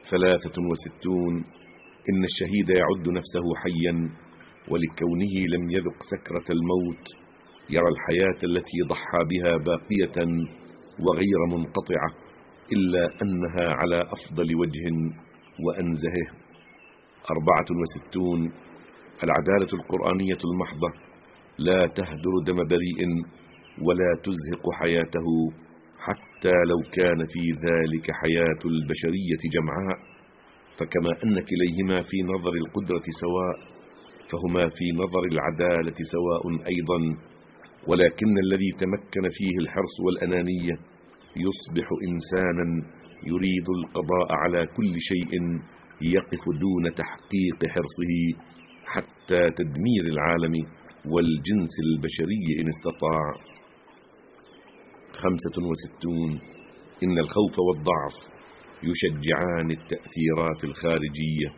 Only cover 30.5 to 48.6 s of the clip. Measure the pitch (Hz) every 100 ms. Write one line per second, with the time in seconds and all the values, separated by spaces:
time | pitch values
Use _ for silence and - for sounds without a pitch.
30.5 | - - - 82 90 85 82 113 98 90
31.5 | 87 90 85 95 92 85 95 90 95 87
32.5 | 85 78 101 92 87 82 78 87 90 90
33.5 | - - - - - - - - 82 87
34.5 | 87 85 - 87 85 92 90 90 80 73
35.5 | 80 87 85 82 80 80 85 87 85 85
36.5 | 82 87 90 80 87 82 78 - - -
37.5 | - - - 80 87 87 - 110 101 95
38.5 | 95 95 90 92 101 - 98 92 82 98
39.5 | 90 78 95 92 - 90 90 90 90 87
40.5 | 90 85 80 - - - - - 82 90
41.5 | 190 - 82 - 82 92 85 80 92 92
42.5 | 87 85 85 80 - - - 76 87 92
43.5 | 90 85 92 82 - 78 90 90 80 87
44.5 | 87 82 - 104 85 - 92 85 90 85
45.5 | 82 - - - - 82 92 - 87 -
46.5 | 76 95 90 85 82 80 - - 98 92
47.5 | 80 82 87 85 - 87 85 85 82 -
48.5 | -